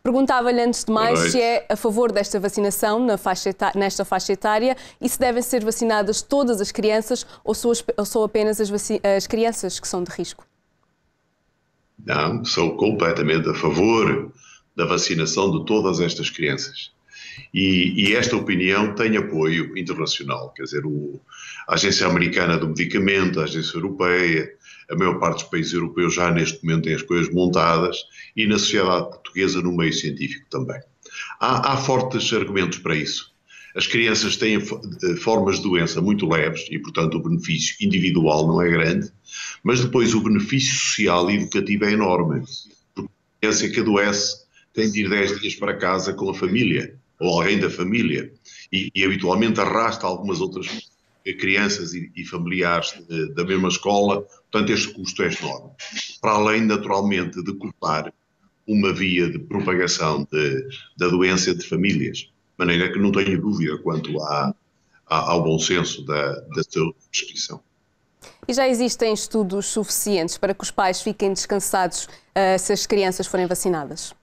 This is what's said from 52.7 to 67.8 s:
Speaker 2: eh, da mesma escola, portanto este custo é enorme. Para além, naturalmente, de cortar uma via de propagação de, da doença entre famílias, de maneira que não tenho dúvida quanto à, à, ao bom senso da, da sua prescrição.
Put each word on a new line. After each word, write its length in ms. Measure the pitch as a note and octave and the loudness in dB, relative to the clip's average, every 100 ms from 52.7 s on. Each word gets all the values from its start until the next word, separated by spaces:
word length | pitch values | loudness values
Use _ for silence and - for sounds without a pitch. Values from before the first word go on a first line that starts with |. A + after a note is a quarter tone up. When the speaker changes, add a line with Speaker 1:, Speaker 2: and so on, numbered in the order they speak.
| E2+ D#2+ - - | 0 -2 -10 -8
Speaker 2:
eh, 180 | E2 D#2 | -6 -4
da 100 | D2 | -4
mesma 240 | F2+ F#2+ F#2 | 0 2 2
escola, 540 | F2+ G2 G2+ G2+ G2 - - _ | 0 0 2 2 0 -4 -18 _
portanto 220 | G#2+ G2+ | -2 0
este 200 | G#2+ - | 0 -2
custo 300 | - F#2 - | -6 -10 -2
é 60 | F#2 | -2
enorme. 420 | E2 D#2 C2+ - - - - - - | -2 -8 -10 -12 -18 -12 -10 -10 -4
Para 120 | A2 | 0
além, 300 | G#2+ G#2+ A2 | 2 4 4
naturalmente, 800 | A2 G#2 G2 G2 G2+ F#2+ F2 F2+ | 2 2 0 0 2 0 -2 -4
de 100 | F2 | -6
cortar 580 | F#2+ G2+ - E2 D#2 D#2 - _ _ _ _ - | -6 -10 -8 -2 -2 -4 -12 _ _ _ _ 0
uma 260 | G#2+ F#2+ | 2 2
via 380 | E2+ F#2+ F2+ E2+ | 2 2 2 2
de 80 | E2+ | -2
propagação 880 | - G2+ F2+ F#2 F2+ - D#2+ D2 D2 | -6 -4 0 0 0 0 0 0 -2
de, 360 | D#2 D2 C2+ C2 - - - | 0 0 -2 -6 -14 -18 -2
da 100 | F2+ | 2
doença 420 | F2+ F#2 F#2 F#2 | 4 4 2 2
entre 160 | F2 - | -2 -2
famílias, 520 | E2+ F2+ E2 C2 - | 0 2 2 -2 -6
de 120 | - _ _ _ | -14 _ _ _
maneira 340 | F2+ E2+ F#2 | 2 2 2
que 60 | F#2+ | 2
não 140 | G2+ | 2
tenho 280 | G2 G2 F2+ | 2 2 0
dúvida 380 | G2 F#2+ D#2 D2+ | 0 -2 -2 -2
quanto 420 | E2 D#2+ D2+ D2+ | -4 -4 -4 -6
à, 320 | D2+ D2 A#2+ - _ _ _ _ _ | -2 -2 -2 -4 _ _ _ _ _
à, 80 | D#2+ E2 | -2 0
ao 140 | E2+ | 0
bom 140 | D#2+ D#2+ | 2 0
senso 440 | - F2+ D#2+ - | 0 0 -2 -6
da, 280 | C#2 D2+ C#2+ | -6 -2 -2
da 300 | C#2 - D#2+ D#2+ | -6 -8 -6 -4
sua 240 | F2+ E2 - _ | -2 -4 -4 _
prescrição. 520 | - - - - B2 _ _ | -8 -8 -10 -10 -12 _ _